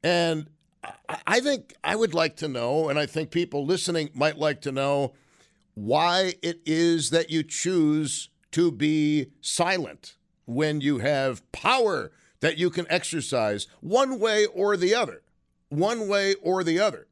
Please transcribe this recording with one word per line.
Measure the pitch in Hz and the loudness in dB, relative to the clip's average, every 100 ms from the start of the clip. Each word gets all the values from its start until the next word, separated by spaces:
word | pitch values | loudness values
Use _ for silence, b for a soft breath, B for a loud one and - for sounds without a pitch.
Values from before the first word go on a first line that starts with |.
And | 170 175 165 156 151 _ _ _ | 2 2 2 0 -6 _ _ _
I, | - - - - - | -18 -14 -12 -6 0
I | 226 | 0
think | 269 262 - - | 2 -2 -6 -8
I | 156 208 | -4 0
would | 220 | 0
like | 165 160 - | 2 0 -2
to | 156 | -6
know, | 123 117 147 156 | -2 0 0 0
and | 147 | 0
I | 147 | -2
think | 160 156 | -4 -4
people | 175 170 143 143 | -2 -2 -4 0
listening | 180 180 170 147 | 0 0 -2 -4
might | 131 151 151 | 0 0 2
like | 156 143 | -2 -2
to | 143 | -4
know, | 135 139 143 139 b b b b b b | -2 0 0 0 b b b b b b
why | - 104 147 175 180 185 180 | -10 0 2 4 2 0 -2
it | 170 170 - | -6 -6 -2
is | 160 170 165 147 | 2 4 2 2
that | 165 160 | 0 0
you | 160 | -2
choose | 156 - 170 185 151 151 147 - - _ _ | -4 -4 0 2 2 2 -2 -6 -10 _ _
to | 160 175 | 0 0
be | 123 151 156 151 151 127 _ | 2 0 2 2 0 -4 _
silent | - - 175 190 117 - - _ _ _ - | -8 -2 0 0 -4 -10 -20 _ _ _ -6
when | 120 151 151 | 0 0 0
you | 139 135 | 0 0
have | 127 143 135 123 _ | 0 0 0 -4 _
power | - - 254 226 156 101 b b b | -4 0 2 2 0 -6 b b b
that | 151 156 | -2 0
you | 175 | -2
can | 180 170 | -2 -2
exercise | 175 - 160 - 127 107 104 - b | -2 -2 -6 -2 0 0 -2 -6 b
one | 147 226 269 254 | 0 2 2 0
way | 220 214 208 | 0 2 0
or | 175 202 202 | 0 0 2
the | 180 226 | 2 2
other. | - 90 _ _ _ _ _ | 0 -6 _ _ _ _ _
One | 143 196 233 208 | -2 0 0 0
way | 202 196 196 | 0 2 0
or | - 185 | 0 0
the | 170 165 | 2 2
other. | 208 80 - | 2 0 -18